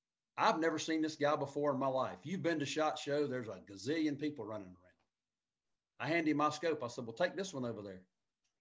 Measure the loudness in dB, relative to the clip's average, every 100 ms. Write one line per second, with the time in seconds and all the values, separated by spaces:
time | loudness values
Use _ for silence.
0 | _ _ _ 2 4 4 2 0 0 0
1 | 0 2 2 2 0 0 0 2 2 2
2 | 0 -4 -6 -2 0 0 0 2 0 0
3 | 0 0 0 -2 -4 -10 -12 -8 -2 2
4 | 2 0 -4 -4 -6 -8 -10 -18 -20 _
5 | _ _ _ _ _ _ _ _ _ -6
6 | 0 2 4 4 4 2 0 0 -2 -6
7 | -6 0 0 0 -6 -4 -4 -6 -8 -12
8 | -18 _ _ _ _ _